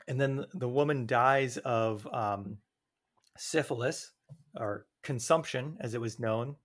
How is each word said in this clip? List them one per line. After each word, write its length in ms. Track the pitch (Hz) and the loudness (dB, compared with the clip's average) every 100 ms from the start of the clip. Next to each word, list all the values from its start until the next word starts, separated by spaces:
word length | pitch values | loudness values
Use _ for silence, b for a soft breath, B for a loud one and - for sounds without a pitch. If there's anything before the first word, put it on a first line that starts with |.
| - | -6
And 140 | 131 | 0
then 240 | 139 135 - | 0 0 -6
the 140 | 185 123 | -6 0
woman 380 | 127 147 143 113 | 2 2 2 2
dies 500 | 120 131 135 135 120 | 4 6 6 2 -2
of, 500 | 135 117 113 107 - | 0 2 2 -2 -4
um, 440 | 127 107 98 101 107 _ _ _ _ _ _ _ - | -2 0 -2 -6 -12 _ _ _ _ _ _ _ -14
syphilis 760 | - 160 - 120 127 165 - _ _ - _ - | -2 0 0 -2 -2 -4 -10 _ _ -20 _ -6
or 300 | 107 101 - _ | -4 -6 -10 _
consumption, 760 | - 127 - 165 - 127 139 160 | -6 -6 4 2 4 -6 -6 -8
as 140 | 123 117 | -6 -4
it 60 | |
was 180 | 117 - | -4 -2
known 360 | 113 113 127 143 | -2 0 -2 -10